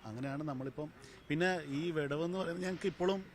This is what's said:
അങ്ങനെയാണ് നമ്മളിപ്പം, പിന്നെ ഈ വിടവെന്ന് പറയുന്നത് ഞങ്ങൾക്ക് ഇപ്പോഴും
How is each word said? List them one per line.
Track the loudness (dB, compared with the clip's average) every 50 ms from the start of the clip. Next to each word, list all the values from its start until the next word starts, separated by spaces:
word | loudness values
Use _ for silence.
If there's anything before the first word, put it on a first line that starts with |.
| -10
അങ്ങനെയാണ് | -8 -8 -6 -4 -4 -4 -2 -2 -2
നമ്മളിപ്പം, | -2 -2 -4 -4 -4 -6 -8 -8 -8 -16 -18 -18 -18 -20 -2
പിന്നെ | 0 2 4 6 4 4 2 0 -2 -2 0
ഈ | 0 2
വിടവെന്ന് | 2 2 2 2 2 2 2 0 0 0
പറയുന്നത് | 0 0 0 -2 -2
ഞങ്ങൾക്ക് | -2 -2 0 0 -2 0
ഇപ്പോഴും | 2 2 4 4 2 -2 -6